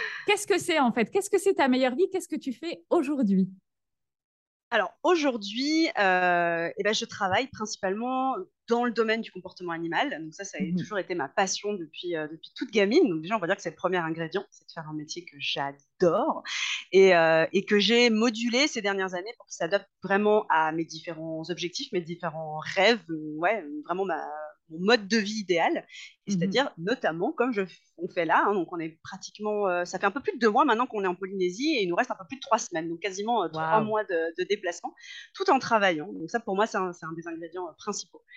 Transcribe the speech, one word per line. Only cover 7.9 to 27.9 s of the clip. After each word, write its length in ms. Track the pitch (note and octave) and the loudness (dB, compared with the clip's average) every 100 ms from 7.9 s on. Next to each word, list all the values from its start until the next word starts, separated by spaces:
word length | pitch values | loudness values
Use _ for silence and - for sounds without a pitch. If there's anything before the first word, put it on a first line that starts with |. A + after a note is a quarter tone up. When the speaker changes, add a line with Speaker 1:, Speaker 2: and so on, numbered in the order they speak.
| G#3 B3 C4 C4 G#3 F#3 _ - | -4 -2 -2 -2 -4 -8 _ -2
Speaker 2:
dans 160 | A#3 | 0
le 80 | A#3+ | 0
domaine 300 | A#3 A3 A3+ | 0 0 0
du 100 | - | -4
comportement 400 | F#3 F3+ - F3 | -12 -16 -12 -8
animal. 380 | E3 E3+ E3 C#4 D#3 | -6 -2 0 0 -4
Donc 120 | D#3+ | -10
ça, 100 | - | -12
ça 140 | F#3+ - | -12 -8
a 40 | |
Speaker 1:
Mhm. 140 | F#3 F3 | -4 -4
Speaker 2:
toujours 220 | - G#3 | -2 -4
été 160 | F3 F3 | -4 -4
ma 140 | - | -2
passion 440 | - F#3+ - G#3 | 0 -2 -2 -4
depuis, 440 | G#3 D#3 - F3+ E3 | -6 -8 -10 -6 -4
euh, 100 | D3 | -6
depuis 220 | D#3+ - | -10 -16
toute 160 | - B3 | -12 -2
gamine. 360 | A3 G3 D4 C4+ | 2 4 6 4
Donc 140 | D#3+ | 2
déjà, 160 | E3 E3+ | -2 -2
on 20 | |
va 80 | E3+ | -2
dire 80 | G3 | -2
que 60 | |
c'est 80 | E3+ | -4
le 80 | - | -4
premier 220 | F3+ F#3 | -2 0
ingrédient, 440 | D#3+ E3 D#3+ F#3+ - | -2 -4 -4 -6 -8
c'est 160 | - - | -14 -18
de 40 | |
faire 160 | E3 D#3 | -14 -10
un 40 | |
métier 300 | D3+ D3+ F3 | -10 -10 -12
que 140 | E3+ C#3+ | -16 -10
j'adore 1040 | - D#3 C#3 C#3+ _ - F3 F#3 D4 - - - - - - | -6 -4 -6 -8 _ 0 2 4 2 -2 -6 -6 -4 -6 2
et, 240 | F#3+ F#3+ E3+ | 8 8 8
euh, 300 | D#3+ D#3+ E3 | 6 4 4
et 100 | F#3+ | 0
que 160 | - G#3 | 2 2
j'ai 300 | G3 A#3 A#3+ | 4 6 6
modulé 580 | G#3+ A#3+ A3 A#3+ A#3+ D4 | 4 2 0 0 2 0
ces 140 | B3+ | 0
dernières 320 | G3 G3 F#3+ F3+ | -2 -2 -2 -4
années 160 | A4+ - | -8 -14
pour 80 | - | -16
qu'il 100 | - | -6
s'adapte 340 | E3 G3+ - _ | 0 0 -2 _
vraiment 420 | F#3 G3 G#3 G#3+ - | 0 2 4 4 4
à 240 | D#3+ D#3 | 2 2
mes 100 | D#3+ | 0
différents 600 | D#3 D#3+ F3 D#3+ D#3+ D#3+ D#3+ | -4 -8 -12 -10 -8 -8 -8
objectifs, 400 | D#3+ E3+ - C#4+ | -6 -8 -8 -6
mes 80 | F3+ | -6
différents 560 | D#3+ E3+ E3+ D#3 D#3 D#3 - G3 | -6 -6 -6 -6 -8 -8 -4 4
rêves, 240 | G3+ A#3 E3 | 4 4 -2
euh, 260 | D#3+ D3+ D3+ | -8 -8 -2
ouais, 260 | F3 A3 D3 D3+ D3 | 0 0 -4 -10 -6
vraiment 180 | F3+ | -4
ma, 180 | F#3+ D#3 D3 D3+ D3+ - _ | -2 -4 -6 -10 -12 -16 _
mon 100 | D#3+ F#3+ | -4 2
mode 220 | A#3+ G3 | 2 2
de 100 | A3+ | -2
vie 220 | G3+ A3 | 0 -4
idéal, 480 | F#3 E3+ G#3+ C4+ - - - _ - | -2 0 2 0 -6 -16 -20 _ -6
et 60 | |
Speaker 1:
Mhm. 40 | F#3+ | -2
Speaker 2:
c'est-à-dire 320 | F#3+ G#3+ C#4 - | 0 0 -2 -4
notamment 540 | F3+ B3+ F3 E3 A3+ | -4 -2 -2 -2 -2
comme 220 | E4 B3 | -2 -2
je 80 | G3+ | -2
f-, 180 | F#3 - _ | -6 -10 _